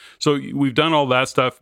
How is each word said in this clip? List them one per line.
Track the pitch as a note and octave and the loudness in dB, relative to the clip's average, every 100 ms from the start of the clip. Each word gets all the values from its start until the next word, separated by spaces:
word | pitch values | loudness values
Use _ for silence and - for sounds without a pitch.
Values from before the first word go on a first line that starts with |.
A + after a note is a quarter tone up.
| - - | -20 -4
So | D#3 C#3+ C3+ | -2 -2 -4
we've | C#3 C#3 A#2+ | -4 -2 0
done | D#3+ | 2
all | D#3 C3+ | 0 2
that | B2+ C3 | 0 0
stuff, | - B2+ - | 0 -2 -4